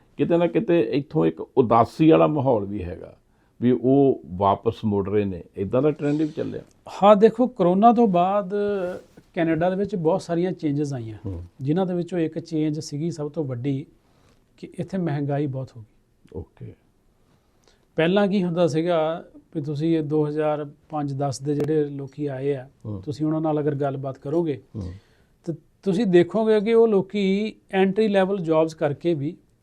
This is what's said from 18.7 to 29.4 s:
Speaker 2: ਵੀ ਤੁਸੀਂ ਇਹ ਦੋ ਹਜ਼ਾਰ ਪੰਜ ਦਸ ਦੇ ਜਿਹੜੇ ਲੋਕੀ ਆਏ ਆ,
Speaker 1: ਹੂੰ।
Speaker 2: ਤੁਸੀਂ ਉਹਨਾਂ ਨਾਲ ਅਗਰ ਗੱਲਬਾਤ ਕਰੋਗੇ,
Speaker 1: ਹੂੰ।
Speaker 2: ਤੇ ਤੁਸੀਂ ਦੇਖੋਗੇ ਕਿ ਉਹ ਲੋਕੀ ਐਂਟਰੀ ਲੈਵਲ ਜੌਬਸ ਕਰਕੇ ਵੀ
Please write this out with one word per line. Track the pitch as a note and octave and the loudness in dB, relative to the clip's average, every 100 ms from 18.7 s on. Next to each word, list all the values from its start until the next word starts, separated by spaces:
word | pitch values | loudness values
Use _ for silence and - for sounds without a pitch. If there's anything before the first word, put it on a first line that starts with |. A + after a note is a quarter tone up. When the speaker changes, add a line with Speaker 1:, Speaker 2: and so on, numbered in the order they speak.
| D3+ E3+ E3 D#3 E3+ - - _ | 0 0 0 0 -4 -10 -20 _
Speaker 2:
ਵੀ | E3 | -8
ਤੁਸੀਂ | C#3+ C#3+ E3 E3 | -6 -4 0 0
ਇਹ | |
ਦੋ | D3 D#3 D3+ | 0 0 0
ਹਜ਼ਾਰ | D3+ D3+ D3+ D3 D3 _ | 0 -2 -2 -6 -14 _
ਪੰਜ | D3+ C#3+ | -6 -6
ਦਸ | C3+ C#3+ C3 | -4 -4 -4
ਦੇ | C#3 | -4
ਜਿਹੜੇ | D3 D3 D#3 | -2 0 0
ਲੋਕੀ | D3 C#3 C3+ - C#3+ | -2 -6 -12 -8 -8
ਆਏ | C3 C#3 | -4 -4
ਆ, | C#3 B2 _ A2 | -4 -8 _ -10
Speaker 1:
ਹੂੰ। | G2+ | -10
Speaker 2:
ਤੁਸੀਂ | G2 C#3+ D#3 | -10 -4 -2
ਉਹਨਾਂ | D#3 | 0
ਨਾਲ | D#3+ D3+ | 0 0
ਅਗਰ | D3 | 0
ਗੱਲਬਾਤ | C#3 C#3+ C3+ C3+ C3 | -2 -2 -4 -8 -10
ਕਰੋਗੇ, | C#3+ E3 E3 B2+ - A2 | -4 -2 -2 -6 -10 -12
Speaker 1:
ਹੂੰ। | F2 F#2+ _ _ _ _ | -12 -14 _ _ _ _
Speaker 2:
ਤੇ | - D#3 _ _ | -12 -12 _ _
ਤੁਸੀਂ | G3 F3+ A3+ | -2 0 4
ਦੇਖੋਗੇ | F3 E3+ G#3+ A3 G#3+ | 4 4 2 2 2
ਕਿ | G3+ | 4
ਉਹ | A3+ A3+ | 4 4
ਲੋਕੀ | G3+ F#3 G#3 F#3+ G3 A3 - _ | 4 0 -2 0 0 -2 -8 _
ਐਂਟਰੀ | F#3+ G3 F#3+ A3 | 2 2 2 2
ਲੈਵਲ | G3 F#3 G3+ | 2 2 0
ਜੌਬਸ | D#3+ D#3+ D#3+ | 2 2 2
ਕਰਕੇ | D#3+ D#3 C#3+ E3+ | 0 -4 -2 -2
ਵੀ | D#3+ C#3+ F#3 | -2 -4 -8